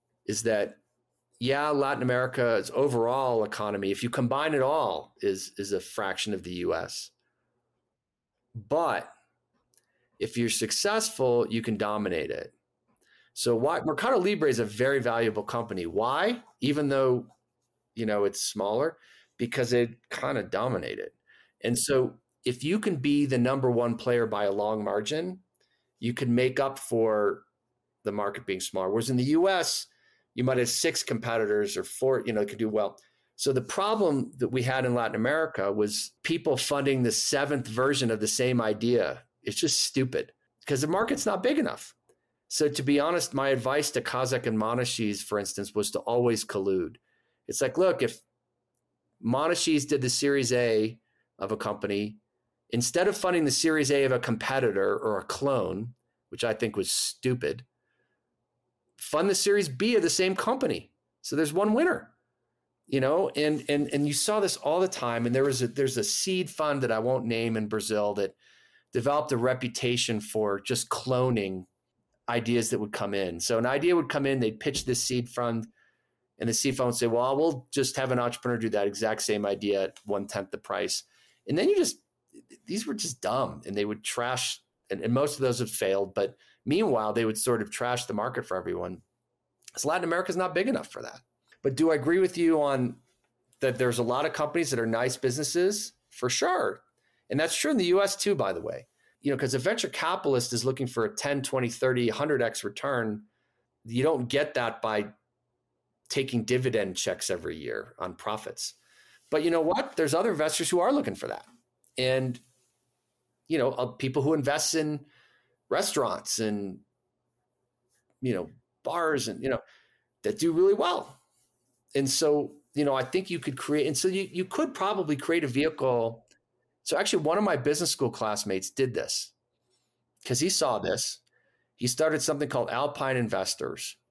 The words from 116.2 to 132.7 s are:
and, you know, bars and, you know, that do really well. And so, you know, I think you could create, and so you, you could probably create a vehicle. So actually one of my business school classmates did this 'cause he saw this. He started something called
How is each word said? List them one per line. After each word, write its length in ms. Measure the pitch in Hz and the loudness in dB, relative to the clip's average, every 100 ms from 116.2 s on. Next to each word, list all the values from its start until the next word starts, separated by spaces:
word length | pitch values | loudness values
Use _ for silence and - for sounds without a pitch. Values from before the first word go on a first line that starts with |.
| - - | -4 -2
and, 400 | 110 104 98 92 _ _ _ _ _ _ _ _ _ _ _ _ _ - | -2 -2 -6 -10 _ _ _ _ _ _ _ _ _ _ _ _ _ -8
you 120 | 127 | -4
know, 160 | 95 78 - _ _ | -2 -4 -14 _ _
bars 460 | - 170 160 139 113 | -6 -2 0 0 -2
and, 140 | - | -4
you 80 | 131 | -4
know, 100 | 117 - _ _ _ _ _ | -4 -6 _ _ _ _ _
that 160 | - 107 | -4 0
do 140 | 165 | 0
really 220 | 160 196 | 4 4
well. 460 | 214 349 - - - _ _ _ _ _ _ _ | 4 2 -2 -6 -16 _ _ _ _ _ _ _
And 140 | 139 135 | -2 0
so, 440 | - 156 147 - - _ | 2 2 2 0 -8 _
you 100 | 143 | 0
know, 100 | 143 | 2
I 100 | 131 | 2
think 240 | 123 185 190 | 0 -2 -4
you 100 | 170 | -6
could 200 | 143 131 | -6 -6
create, 280 | - 151 160 | -2 0 0
and 100 | 139 | 0
so 120 | 190 | 0
you, 200 | 190 190 | -2 -4
you 140 | 175 185 | -6 -4
could 260 | - 311 | -2 -4
probably 420 | - 277 196 156 - | -2 -2 0 -2 -2
create 280 | - 170 | 0 0
a 40 | 143 | 0
vehicle. 760 | 127 156 156 131 120 113 117 _ _ _ _ _ _ | 0 0 0 0 2 0 -4 _ _ _ _ _ _
So 120 | - 156 | -2 0
actually 260 | 208 185 | 2 0
one 160 | 151 190 | 2 2
of 60 | |
my 120 | 202 143 | 2 2
business 340 | 143 151 170 | 2 0 0
school 200 | - 123 | 0 -2
classmates 600 | - 110 104 101 95 - | 0 -2 -2 -2 -4 -4
did 240 | - 127 | -2 -2
this 380 | 92 - - - _ _ _ _ _ _ _ _ _ | -2 -4 -6 -8 _ _ _ _ _ _ _ _ _
'cause 160 | - 123 | -4 0
he 80 | 180 | 0
saw 300 | - 143 107 | 0 0 0
this. 420 | 87 117 - - _ _ _ _ _ - | -2 -2 -4 -8 _ _ _ _ _ -6
He 100 | 123 | -4
started 360 | - 156 156 | 0 0 2
something 260 | - 143 135 | 0 -2 -2
called 220 | 135 117 | -2 -2